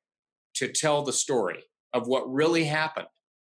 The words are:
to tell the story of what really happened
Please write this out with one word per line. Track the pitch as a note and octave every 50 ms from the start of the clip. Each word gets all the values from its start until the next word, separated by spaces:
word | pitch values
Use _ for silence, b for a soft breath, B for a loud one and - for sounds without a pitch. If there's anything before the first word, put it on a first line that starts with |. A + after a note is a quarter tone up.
| _ _ _ _ _ _ _ _ _ _ -
to | - C3 A#2
tell | - - - D#3 D3 D3
the | C#3+ C3
story | A#2+ - - - C#3 A#2 G2 F2 D#2+ - - _ _ _ _ -
of | - B2 A#2
what | A#2+ B2+ - - B2+
really | B2+ C#3 D#3 E3+ E3+ E3 D#3+
happened | D3 D3+ D#3 D#3 D#3 - - - - _ _ _ _ _ _ _ _ _